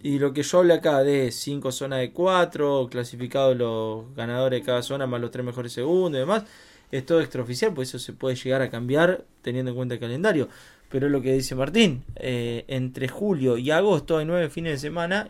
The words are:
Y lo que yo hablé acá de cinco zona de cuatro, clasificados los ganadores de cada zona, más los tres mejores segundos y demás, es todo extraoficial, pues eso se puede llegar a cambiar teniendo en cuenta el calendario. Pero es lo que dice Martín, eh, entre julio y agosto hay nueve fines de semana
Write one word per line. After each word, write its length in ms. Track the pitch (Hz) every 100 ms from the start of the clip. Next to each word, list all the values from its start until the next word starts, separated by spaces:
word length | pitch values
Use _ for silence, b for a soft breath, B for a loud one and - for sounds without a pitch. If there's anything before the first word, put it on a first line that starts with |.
Y 160 | - 139
lo 140 | 139
que 100 | 135
yo 160 | 139 180
hablé 140 | 175 160
acá 240 | 165 143
de 300 | 135 143 127
cinco 400 | - - 143 135
zona 240 | 127 139 135
de 140 | 123
cuatro, 760 | 143 180 180 170 160 147 139 123
clasificados 680 | 123 123 120 123 139 135 123
los 560 | 120 113 110 110 117 135
ganadores 440 | 117 123 131 123
de 60 | 101
cada 180 | 123
zona, 240 | 120 139 131
más 120 | 123
los 120 | 117
tres 120 | 123 123
mejores 260 | 120 120
segundos 440 | 120 131 180 180 139
y 20 |
demás, 240 | 131 214 214 B B B B
es 140 | 135 131
todo 140 | 165
extraoficial, 520 | 151 127 120 123 220
pues 140 | 156 131
eso 80 | 127
se 140 | -
puede 220 | - 131 127
llegar 260 | 131 135
a 80 | 127
cambiar 540 | 117 123 143 175 185 - _
teniendo 300 | - 123 127
en 60 | 123
cuenta 180 | 127 117
el 40 |
calendario. 480 | 113 127 208 165 120 B B B _
Pero 180 | 135 139
es 40 |
lo 100 | 143
que 120 | 127
dice 220 | 135 131 127
Martín, 480 | 139 196 214 131 - -
eh, 480 | 127 123 117 117 -
entre 400 | 131 127 127 127
julio 500 | - 208 170 127 120
y 140 | 131
agosto 460 | 156 202 165 - 160
hay 80 | 156
nueve 240 | 175 160
fines 220 | - 165
de 40 | 139
semana 500 | 143 165 170 196 214